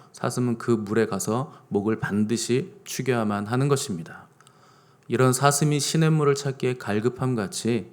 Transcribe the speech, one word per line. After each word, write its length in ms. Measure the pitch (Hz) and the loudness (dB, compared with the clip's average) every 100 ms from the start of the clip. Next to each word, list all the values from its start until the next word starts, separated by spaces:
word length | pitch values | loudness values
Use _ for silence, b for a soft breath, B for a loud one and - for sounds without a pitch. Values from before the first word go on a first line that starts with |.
| B | B
사슴은 460 | - 123 123 123 117 | -6 -4 -2 -2 -2
그 120 | - | 0
물에 360 | 113 104 110 107 | 0 2 0 0
가서 460 | 98 107 113 151 B - | 0 -2 -2 -4 B -4
목을 300 | 101 101 107 | -2 0 -2
반드시 720 | - 104 107 113 - 123 170 - | 0 0 2 0 0 -2 -2 -10
축여야만 640 | - - 131 120 107 101 104 | -10 -6 -2 0 0 -2 -2
하는 220 | 127 139 | 0 2
것입니다. 580 | 139 - 87 82 - - _ b b b b b b - | 0 -2 -6 -8 -16 -20 _ b b b b b b -4
이런 240 | 127 131 | 2 4
사슴이 480 | 123 143 139 151 147 | 4 4 4 2 0
시냇물을 540 | - 160 160 156 143 | 0 2 4 4 2
찾기에 400 | 139 139 135 127 | 2 -2 -4 -4
갈급함 600 | 123 - 104 117 120 131 | -4 -2 -2 0 0 -2
같이 560 | 120 95 - 107 117 92 | -2 -4 -4 -2 -2 -4